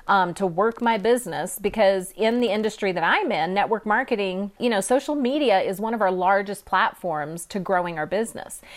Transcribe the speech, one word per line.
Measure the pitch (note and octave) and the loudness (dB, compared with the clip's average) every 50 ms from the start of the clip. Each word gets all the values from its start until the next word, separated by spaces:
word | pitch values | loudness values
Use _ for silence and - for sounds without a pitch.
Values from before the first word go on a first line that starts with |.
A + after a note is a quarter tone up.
| - - | -2 2
um, | G3 G3 F3+ F3 E3+ | 2 2 2 2 -2
to | - G3 F#3 | -2 -2 -2
work | D#3+ F3 G3+ A3+ A3+ - | 0 2 0 0 0 0
my | A#3+ A#3 A3+ G#3 | 0 0 0 2
business," | F#3 A3+ A#3+ B3 B3 F3+ D3+ C#3+ E3 F#3 - - | 2 2 2 2 0 -6 -6 -6 -6 -6 -8 -4
because | G3 G3+ - A3 G#3 F#3+ G3 F#3+ F3+ - - | -4 -4 0 4 4 4 4 2 -2 -6 -4
in | F3 G#3+ A3+ A#3 B3 | -2 0 0 2 2
the | B3 G#3 | 0 0
industry | G3 G#3+ A3 A3 - - A3 F#3+ | 0 0 0 -2 -4 -2 -2 -2
that | F3 F3 D#3+ | 0 0 2
I'm | F3+ C4 F#4+ G#4 C#4 | 2 2 2 2 0
in, | G#3 D#3 D#3 F3 F#3 | 0 0 0 0 0
network | G3+ F#3+ - A3 G3+ - | 0 0 0 0 -2 0
marketing, | G#3+ G#3 A#3 C4 - B3 G3+ G3+ F#3+ F#3 F#3 G3+ G3 - - | 0 0 0 0 0 -2 -2 -2 -2 -2 -4 -6 -8 -8 -4
you | - B3 | -2 0
know, | A3+ G3 | 0 0
social | F#3+ - B3 C#4+ - - D4 | 0 2 0 0 0 0 -2
media | D4 B3+ A#3+ C4+ D#4 D4+ A#3 G3 F#3+ | -2 0 0 0 2 2 4 4 4
is | - - F#3+ F3+ | 2 0 -4 -4
one | G#3+ A3 A#3 | -4 -4 0
of | A3 | 2
our | G#3+ F#3 | 2 2
largest | F#3 F3+ F3+ F#3 G3 G3 G3+ G3+ G3 - - | 2 2 2 4 4 4 2 -2 -8 -10 -6
platforms | - - F#3 G#3+ - - - - F3+ D#3 D3+ D3 D3+ D#3+ E3+ - - | 0 2 2 2 2 0 -4 -6 -4 -4 -4 -4 -6 -8 -12 -12 -8
to | - G3+ | -8 -6
growing | F3 - F#3+ F3+ F3 E3+ E3+ D#3 | -2 0 0 0 2 0 -2 -4
our | D#3 - | -4 -2
business. | F3+ G#3 A3+ A3 - G#3+ - - - - - - - | -2 -2 -2 -4 -6 -12 -14 -14 -16 -18 -18 -20 -20